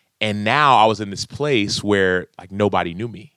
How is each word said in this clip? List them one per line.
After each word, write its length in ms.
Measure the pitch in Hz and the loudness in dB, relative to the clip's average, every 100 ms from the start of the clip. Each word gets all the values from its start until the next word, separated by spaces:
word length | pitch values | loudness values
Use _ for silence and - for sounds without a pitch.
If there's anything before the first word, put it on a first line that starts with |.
| _ _ | _ _
and 220 | 110 104 | -4 -2
now 340 | 104 139 147 117 | 0 2 4 6
I 100 | 110 | 4
was 140 | 101 | 2
in 100 | 101 | -6
this 140 | 92 - | -10 -12
place 560 | - 147 123 101 - | -6 -2 0 0 -4
where, 440 | 101 101 92 92 - - | 0 2 2 0 -4 -16
like, 140 | 85 | -12
nobody 400 | 98 104 95 87 | -2 0 0 -2
knew 160 | 85 117 | -6 -10
me. 220 | 98 - | -12 -20